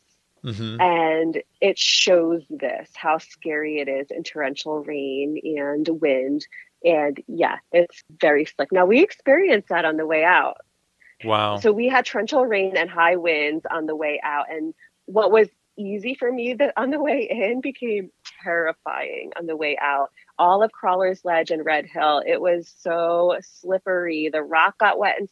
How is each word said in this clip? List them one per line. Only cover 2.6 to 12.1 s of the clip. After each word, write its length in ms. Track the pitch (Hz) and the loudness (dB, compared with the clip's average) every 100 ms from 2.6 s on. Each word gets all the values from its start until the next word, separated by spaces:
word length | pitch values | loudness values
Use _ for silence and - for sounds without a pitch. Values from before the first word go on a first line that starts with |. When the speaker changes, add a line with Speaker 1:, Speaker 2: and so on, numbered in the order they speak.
| 131 - - | -6 -6 -12
Speaker 2:
how 240 | - 165 160 | -8 -2 -2
scary 640 | - - 165 151 151 151 | -4 -14 -6 -4 -4 -4
it 80 | 135 | -4
is 240 | 135 135 | -4 -6
in 100 | - | -10
torrential 640 | 165 160 139 147 160 151 | -10 -6 -6 -6 -6 -8
rain 560 | 147 147 139 135 143 156 - 151 | -6 -8 -6 -4 -4 -4 -6 -4
and 300 | 143 147 156 160 | -4 -2 -2 0
wind. 460 | 156 131 131 147 - - - _ | 0 0 0 -4 -6 -20 -20 _
And 360 | 170 160 147 143 - | 2 2 0 -4 -8
yeah, 300 | 165 160 - _ | -2 -2 -2 _
it's 320 | 170 175 - - 156 | 2 2 -2 -20 0
very 240 | 160 147 156 | 2 4 0
slick. 260 | - 139 | -4 0
Now, 140 | 185 180 | 2 6
we 160 | 233 | 6
experienced 680 | 392 - - 285 381 220 - | 4 2 2 4 6 2 2
that 160 | 175 160 | -2 0
on 120 | 156 | 0
the 80 | 156 | 0
way 180 | 160 | 2
out. 340 | 165 175 135 - - _ _ _ _ _ | 4 4 4 -4 -16 _ _ _ _ _
Speaker 1:
Wow. 340 | 113 107 107 104 | 0 2 2 2
Speaker 2:
So 140 | 214 | 2
we 160 | 208 247 | 2 2
had 180 | 262 | 0
torrential 400 | 247 | 0